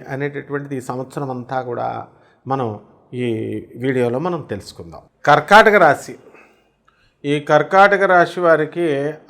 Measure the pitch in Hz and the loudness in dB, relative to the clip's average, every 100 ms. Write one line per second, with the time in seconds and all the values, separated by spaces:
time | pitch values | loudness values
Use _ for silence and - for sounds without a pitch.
0 | - 135 143 143 139 143 139 135 123 127 | -8 -8 -8 -8 -10 -10 -8 -10 -8 -10
1 | 131 143 139 123 120 131 123 120 117 120 | -10 -10 -8 -10 -8 -8 -6 -6 -8 -8
2 | 131 _ _ _ 123 135 117 104 - _ | -14 _ _ _ -6 -4 -4 -8 -16 _
3 | _ 123 123 110 110 107 - - 127 127 | _ -8 -6 -6 -6 -10 -12 -8 -4 -2
4 | 120 123 180 170 - 101 - - 85 78 | -2 -4 -6 -8 -8 -12 -12 -20 -20 -20
5 | - _ - 147 - 202 214 202 160 131 | -20 _ 2 2 6 6 6 6 4 2
6 | - 120 - - _ _ _ _ _ _ | -4 -18 -20 -20 _ _ _ _ _ _
7 | _ _ 143 147 147 151 147 196 202 196 | _ _ -4 -2 2 2 4 4 6 4
8 | 190 180 170 - 175 156 151 170 170 139 | 4 4 2 2 2 2 0 -4 -2 -2
9 | 143 151 | -4 -8